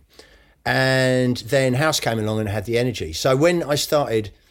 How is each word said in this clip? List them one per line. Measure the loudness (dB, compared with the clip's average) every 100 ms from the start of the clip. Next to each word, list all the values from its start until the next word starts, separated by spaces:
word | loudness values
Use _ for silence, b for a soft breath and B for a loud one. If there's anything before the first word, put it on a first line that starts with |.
| _ B B B B B -2
And | 0 2 2 2 2 0 -2
then | 0 0 2
house | 2 0 0
came | -2 -2
along | -2 -2
and | -2
had | -4
the | -2 0
energy. | 0 -4 -8
So | -2 0 4
when | 4 2
I | 0 -2
started, | 0 0 2 -2 -2 -10 b